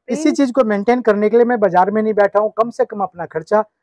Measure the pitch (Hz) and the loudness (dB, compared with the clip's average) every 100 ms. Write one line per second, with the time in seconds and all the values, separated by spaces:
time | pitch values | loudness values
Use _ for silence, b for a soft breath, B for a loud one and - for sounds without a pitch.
0 | - 285 311 330 269 254 220 202 202 247 | -8 -4 -2 0 -2 0 -2 -2 0 0
1 | 233 202 208 233 233 240 202 180 214 220 | 0 0 2 2 2 2 2 2 2 0
2 | 220 208 202 202 214 214 233 - 233 208 | 0 2 2 2 -2 -2 -4 -2 -4 -4
3 | 190 175 160 160 160 208 208 _ | -8 -8 -10 -10 0 0 0 _